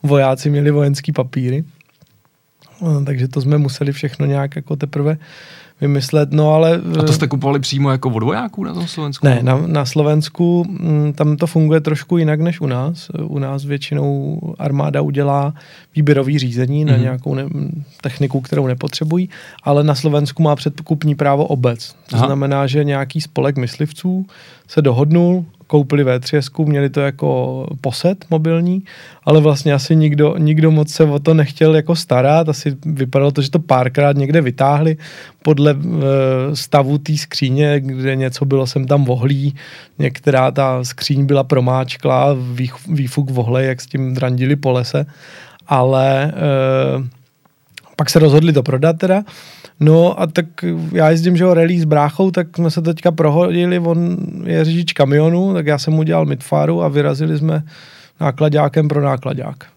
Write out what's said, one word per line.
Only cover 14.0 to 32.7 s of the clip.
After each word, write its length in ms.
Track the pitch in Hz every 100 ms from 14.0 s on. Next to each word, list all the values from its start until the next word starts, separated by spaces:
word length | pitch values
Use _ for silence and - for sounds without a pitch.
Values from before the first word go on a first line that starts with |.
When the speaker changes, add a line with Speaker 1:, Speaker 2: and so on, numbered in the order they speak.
| 143 139 139 160 165 160
Speaker 1:
armáda 420 | 147 139 147 143
udělá 520 | 147 139 143 139 143 156 - - _ -
výběrový 440 | 147 139 135 147
řízení 460 | 127 120 127 147 151
na 80 |
Speaker 2:
Mhm. 80 | 120
Speaker 1:
nějakou 340 | 120 127 139 135
ne-, 100 | 139 143 147 160 143 -
techniku, 400 | 139 - 139 135
kterou 260 | 127 147 131
nepotřebují, 640 | 127 147 - 156 170 185 - - -
ale 200 | - 143
na 120 | 151 135
Slovensku 480 | 156 147 147 -
má 120 | 156 143
předkupní 600 | - 139 160 151 151 143
právo 300 | 143 139 151
obec. 500 | 143 123 117 - _ -
To 60 | 117
Speaker 2:
Aha. 100 | 135
Speaker 1:
znamená, 420 | 139 139 139 139
že 160 | 143
nějaký 380 | 143 139 135 156
spolek 360 | 151 - 139 139
myslivců 680 | 123 - 151 151 180 185 190 - - - _
se 140 | -
dohodnul, 640 | 143 120 151 170 175 180 165 _ _
koupili 360 | 151 135 147
V 160 | 131 127
tři 180 | 123 151
esku, 280 | 143 - 151
měli 240 | 143 139
to 100 | 143
jako 640 | 139 139 147 131 127 131 131 135
poset 440 | 135 127 175 190 -
mobilní, 540 | 160 156 165 175 185 190 - - -
ale 180 | - 156
vlastně 320 | 151 143 147
asi 220 | 139 139 160
nikdo, 400 | 151 147 151 170
nikdo 340 | 151 156 160
moc 180 | 156 151
se 140 | -
o 160 | 156 143
to 140 | 147
nechtěl, 420 | 160 147 - 160 156
jako, 200 | 156 165
starat. 540 | - 127 131 156 160
Asi 280 | 151 151